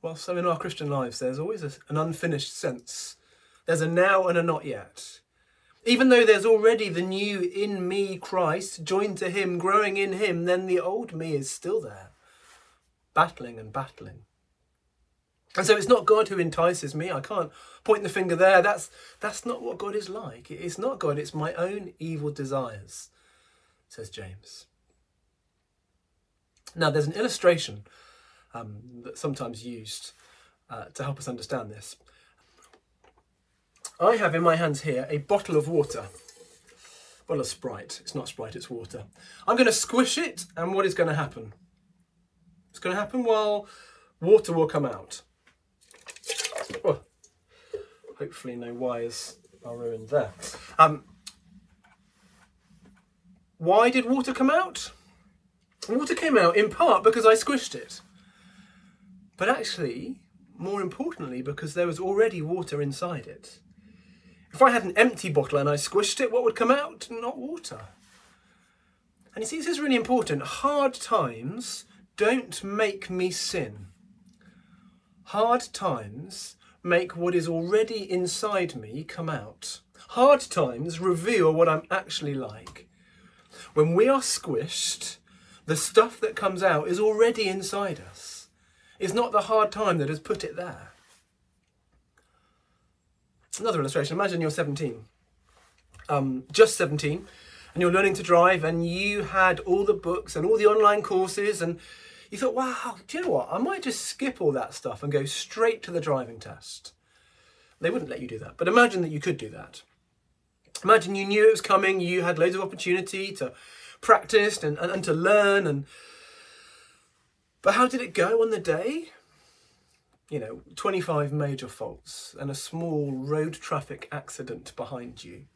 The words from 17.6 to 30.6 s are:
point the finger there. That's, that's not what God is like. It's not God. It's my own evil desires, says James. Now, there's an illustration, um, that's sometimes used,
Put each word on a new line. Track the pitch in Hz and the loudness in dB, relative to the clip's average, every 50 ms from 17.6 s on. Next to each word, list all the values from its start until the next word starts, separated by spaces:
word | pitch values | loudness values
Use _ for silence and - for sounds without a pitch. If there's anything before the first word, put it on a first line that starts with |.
| - - - - _ | -20 -20 -20 -12 _
point | - 214 208 202 | 2 2 2 2
the | 180 | -4
finger | - 202 185 180 170 | -4 -2 -2 0 2
there. | 165 185 190 196 185 175 | 6 6 8 8 8 6
That's, | 202 208 - - - - - - - - _ | 6 0 -2 -6 -14 -16 -20 -20 -20 -18 _
that's | - 214 208 - - | -8 -8 -8 -8 -8
not | 240 254 - - | -8 -8 -8 -8
what | 233 - - | -10 -8 -6
God | 196 202 202 | -8 -6 -6
is | 214 190 180 | -6 -6 -6
like. | 190 214 226 151 117 120 - - | -12 -12 -12 -12 -14 -16 -18 -16
It's | 123 - - 175 - - | -16 -10 -10 -10 -8 -4
not | 202 254 269 - | -4 -4 -4 -2
God. | - 151 143 147 | -2 -2 -2 -2
It's | 147 - - | -4 -8 -6
my | 156 151 160 175 | -4 -4 -4 -2
own | 165 175 185 202 208 190 175 - _ | -4 -4 -4 -4 -8 -10 -12 -14 _
evil | 160 165 160 151 147 147 | -10 -8 -6 -6 -6 -6
desires, | 143 143 139 131 139 135 127 117 110 101 101 104 - - - - _ _ _ _ _ _ _ _ _ _ _ _ _ _ _ _ | -6 -6 -8 -4 -4 -4 -6 -6 -10 -14 -18 -16 -18 -18 -18 -20 _ _ _ _ _ _ _ _ _ _ _ _ _ _ _ _
says | - - 110 98 | -18 -18 -16 -16
James. | - - - 95 92 101 _ - - - - _ _ _ _ _ _ _ _ _ _ _ _ _ _ _ _ _ _ _ _ _ _ _ _ _ _ _ _ _ _ _ _ _ _ _ _ _ _ _ _ - _ | -14 -16 -14 -14 -16 -18 _ -20 -20 -20 -20 _ _ _ _ _ _ _ _ _ _ _ _ _ _ _ _ _ _ _ _ _ _ _ _ _ _ _ _ _ _ _ _ _ _ _ _ _ _ _ _ -18 _
Now, | 165 160 151 | -2 0 2
there's | 139 151 147 143 | 2 2 0 0
an | 170 | -2
illustration, | 202 226 254 - - - 175 175 160 - - 104 104 104 _ _ _ _ - _ _ _ _ _ _ _ _ _ | -2 -2 -2 -2 4 4 4 4 4 0 -8 -10 -14 -16 _ _ _ _ -20 _ _ _ _ _ _ _ _ _
um, | 117 113 107 104 104 117 127 120 120 120 | -14 -14 -14 -16 -16 -18 -20 -20 -18 -18
that's | 123 - - | -18 -16 -8
sometimes | - 151 135 - 135 117 117 107 113 | -6 -6 -6 -4 -8 -10 -10 -12 -14
used, | 123 120 113 110 107 - - - - - _ _ _ _ _ _ _ _ _ | -14 -14 -14 -12 -12 -14 -14 -14 -16 -20 _ _ _ _ _ _ _ _ _